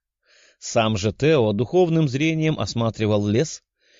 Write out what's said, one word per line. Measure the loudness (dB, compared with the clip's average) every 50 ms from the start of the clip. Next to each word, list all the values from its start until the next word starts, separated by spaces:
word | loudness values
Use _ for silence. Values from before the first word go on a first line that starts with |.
| _ _ _ _ _ _ _ _ _ _ _ _
Сам | -10 -4 0 0 0 0 0
же | -2 -2 -4 -2
Тео | 0 2 2 4 4 2 2 0
духовным | -2 -2 0 2 2 2 2 2 0 0 0
зрением | 0 -2 -2 -2 0 0 0 -2 -2 -2
осматривал | -4 -4 -2 -2 -2 -2 -2 -2 0 0 2 2 0
лес | 0 0 0 0 -2 -6 -14 _ _ _ _ _ _ _